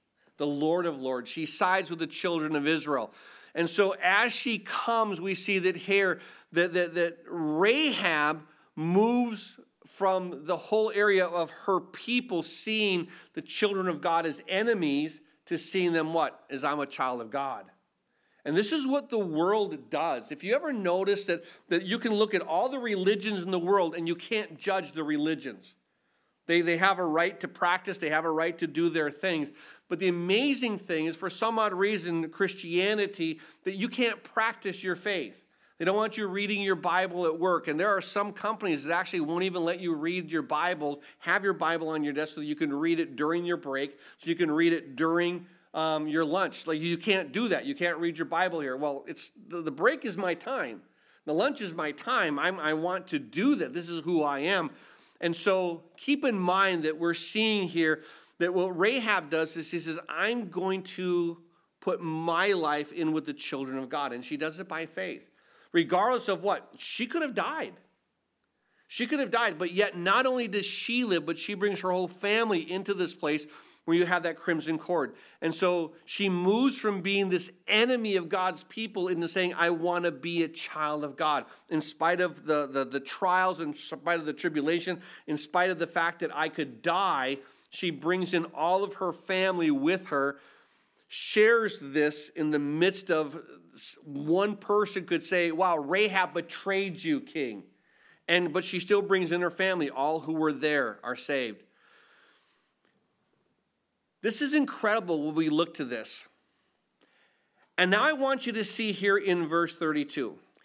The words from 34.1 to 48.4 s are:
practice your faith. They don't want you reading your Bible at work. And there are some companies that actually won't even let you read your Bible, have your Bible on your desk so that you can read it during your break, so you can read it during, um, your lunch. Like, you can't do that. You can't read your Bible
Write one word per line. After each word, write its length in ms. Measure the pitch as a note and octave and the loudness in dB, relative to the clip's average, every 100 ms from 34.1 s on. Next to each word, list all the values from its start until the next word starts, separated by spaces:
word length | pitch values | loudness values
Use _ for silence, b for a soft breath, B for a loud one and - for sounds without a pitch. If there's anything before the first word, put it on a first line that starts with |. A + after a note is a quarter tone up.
| G#3 | -2
practice 580 | - - A3+ A3 G3 F3+ | -6 -2 -2 -2 -8 -6
your 140 | F#3 F3+ | -6 -4
faith. 480 | G#3 F#3+ A2+ - _ b b _ | -2 -2 -4 -10 _ b b _
They 60 | |
don't 140 | E3+ G3+ | 0 2
want 200 | A3 A3 | 0 -2
you 80 | G3+ | -4
reading 340 | F#3+ G#3 G3+ | -2 -2 0
your 140 | G3 F3+ | 0 0
Bible 500 | E3+ F3 F#3 F3 E3+ | 2 2 0 0 0
at 120 | E3 | 2
work. 300 | F3+ E3+ - | 2 2 0
And 100 | D3+ | 0
there 120 | G3+ | 2
are 120 | G3 | 0
some 300 | F3+ G#3 G#3 | 0 -2 -2
companies 540 | - G#3 G#3+ G#3 D3 C#3 | -4 -6 -4 -2 -2 0
that 80 | |
actually 260 | E3+ F3+ F#3 | -2 0 -2
won't 240 | D3+ E3+ | -2 0
even 220 | F#3+ F3+ E3 | -2 0 -2
let 160 | F#3 | -2
you 120 | F3+ | -2
read 380 | D#3 E3 F3+ D3+ | -2 -2 -4 -4
your 100 | D#3+ | -4
Bible, 600 | B2+ D3+ F3 F3 D3 C#3+ B B | -2 0 0 0 -4 -6 B B
have 240 | - F#3+ | 0 0
your 100 | G3 | 2
Bible 360 | E3 D#3+ E3 D#3+ | 0 0 0 -2
on 120 | D#3 | -2
your 100 | D3 | -2
desk 220 | C#3+ D3+ - | -2 -4 -6
so 40 | |
that 80 | D3+ | -6
you 80 | D3 | -2
can 180 | D#3 | -2
read 280 | C#3 E3 E3 | 0 0 0
it 160 | D#3 B2+ | -2 -2
during 260 | D3+ E3+ | 0 0
your 140 | F3 E3+ | 0 -2
break, 400 | D3 C3+ C#3 - B B | -2 -4 -4 -8 B B
so 120 | E3 | -4
you 60 | E3+ | 0
can 140 | E3 | 2
read 220 | D3+ E3+ | 4 4
it 240 | E3 C#3 B2+ | 2 -2 -2
during, 500 | E3 E3+ F3 F3+ F3 b b | 2 2 2 -2 -8 b b
um, 340 | D#3+ D#3+ D#3 D3+ | -4 0 0 0
your 180 | D#3 D#3 | 0 2
lunch. 400 | F3+ F3 - - | 0 0 -4 -4
Like, 140 | D#3 | -2
you 180 | E3+ E3+ | -2 -2
can't 340 | G#3+ F#3+ D3+ | 0 0 0
do 160 | E3+ A#3 | -2 0
that. 160 | D3+ B2+ | 0 -2
You 100 | C#3 | -2
can't 220 | F3 D#3 | -2 0
read 200 | E3+ D#3+ | -4 -4
your 80 | D3 | -2
Bible 360 | E3+ | 0